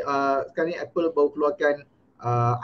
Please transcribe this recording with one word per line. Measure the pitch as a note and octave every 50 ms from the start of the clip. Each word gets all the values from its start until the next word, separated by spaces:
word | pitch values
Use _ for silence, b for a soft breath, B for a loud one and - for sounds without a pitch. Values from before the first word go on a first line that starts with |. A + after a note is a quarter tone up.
| - C#3+
uh, | C#3 C#3 C#3 C#3 C#3 C3+ C3 -
sekarang | - - E3 E3 F3
ni | F3
Apple | E3+ - - F3 E3 E3
baru | E3 D3 D3 C#3+
keluarkan, | - D3+ D3 D3 C#3+ - D3+ D3 C#3+ C#3+ - _ _ _ _ _ _ -
uh, | - A#2+ A#2+ A#2+ A#2 A#2+ B2 A#2+